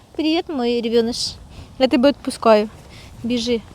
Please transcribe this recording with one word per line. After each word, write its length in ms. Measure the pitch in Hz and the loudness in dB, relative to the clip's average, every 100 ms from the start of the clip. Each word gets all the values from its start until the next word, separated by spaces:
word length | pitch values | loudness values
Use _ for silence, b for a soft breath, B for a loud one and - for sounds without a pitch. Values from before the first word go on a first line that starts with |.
| - - | -14 -6
Привіт, 280 | 311 330 349 | -2 -2 -4
мій 340 | 285 240 240 | -4 -2 -2
ребёныш. 520 | 226 233 226 247 - - - b b - | 0 0 0 -4 -8 -12 -20 b b -2
Я 80 | 262 | 0
тебе 200 | 285 285 | 4 2
відпускаю. 600 | - - - 226 214 214 - - b b - | 2 -4 0 4 4 2 -8 -20 b b -10
Біжи. 380 | 233 240 233 233 - | -6 -4 -2 -4 -6